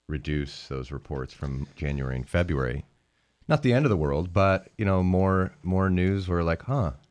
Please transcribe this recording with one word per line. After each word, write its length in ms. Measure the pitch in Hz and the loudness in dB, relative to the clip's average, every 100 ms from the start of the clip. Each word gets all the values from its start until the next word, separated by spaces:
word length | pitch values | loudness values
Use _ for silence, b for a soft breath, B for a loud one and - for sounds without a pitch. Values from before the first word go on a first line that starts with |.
| - | -8
reduce 600 | 76 78 73 71 - - | -6 -2 -4 -4 -8 -10
those 240 | 67 67 | -10 -8
reports 420 | 69 - 69 64 | -10 -8 -8 -8
from 320 | - 73 67 69 | -8 -6 -6 -8
January 400 | - 73 71 65 | -6 -4 -4 -4
and 140 | 64 65 | -6 -2
February. 560 | 87 90 73 64 69 - _ _ _ _ _ - | -2 0 0 -2 -4 -10 _ _ _ _ _ -2
Not 160 | 151 | 0
the 120 | 135 | 4
end 100 | 120 | 4
of 60 | 147 | 4
the 60 | 95 | 2
world, 340 | 73 71 87 | 2 0 0
but, 360 | 87 98 95 - - | 2 4 2 -2 -4
you 80 | 101 | 0
know, 160 | 95 | 2
more, 500 | 92 92 95 95 92 - | 4 4 4 2 0 -4
more 280 | 87 92 95 | -2 0 2
news 380 | 90 92 98 90 | 2 2 0 0
were 140 | 87 | 0
like, 200 | 82 82 | 0 -2
"Huh, 300 | - 139 87 69 _ | -2 -2 -2 -4 _